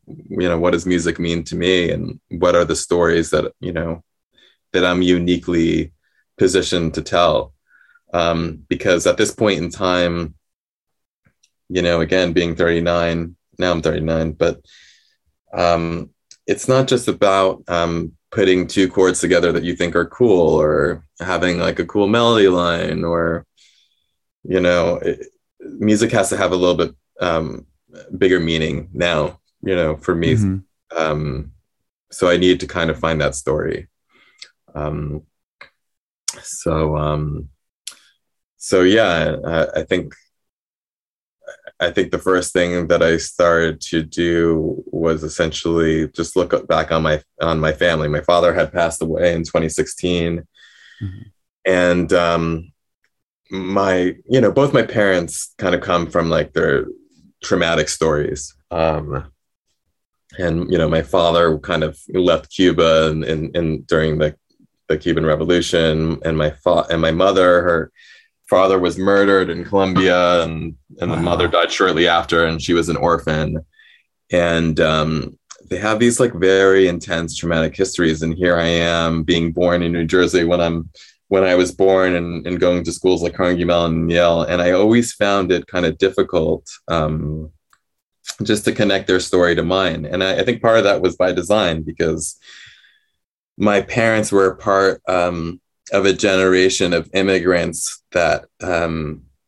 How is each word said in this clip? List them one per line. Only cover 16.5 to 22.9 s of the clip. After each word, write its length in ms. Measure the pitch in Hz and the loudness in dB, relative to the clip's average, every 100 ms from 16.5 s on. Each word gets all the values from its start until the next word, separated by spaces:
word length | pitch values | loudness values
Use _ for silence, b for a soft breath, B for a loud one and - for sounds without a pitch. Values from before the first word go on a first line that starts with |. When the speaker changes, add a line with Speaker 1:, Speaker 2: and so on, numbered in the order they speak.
| - - | -4 0
Speaker 1:
not 180 | 131 131 | 0 2
just 220 | 120 120 | 0 -2
about, 520 | 85 101 98 95 - - | 0 2 2 2 -2 -4
um, 460 | 87 85 85 85 - _ | -2 -2 -2 -6 -12 _
putting 360 | 113 95 92 85 | 0 2 2 0
two 200 | 98 92 | 0 0
chords 300 | 98 92 87 | 2 2 2
together 320 | 87 87 85 | 2 2 2
that 140 | 82 82 | 0 -4
you 100 | 90 | -4
think 220 | 87 87 | -2 -2
are 80 | 85 | -4
cool 560 | - 123 90 80 78 | 0 2 4 4 2
or 420 | 76 76 73 87 - _ | 2 0 0 -4 -10 _
having, 400 | 90 87 90 87 | -6 -2 -2 0
like, 180 | 85 82 | -2 -4
a 60 | 82 | -4
cool 220 | 104 101 | 0 2
melody 400 | 117 117 113 98 | 2 4 4 4
line 560 | 90 87 85 85 | 4 0 -2 -2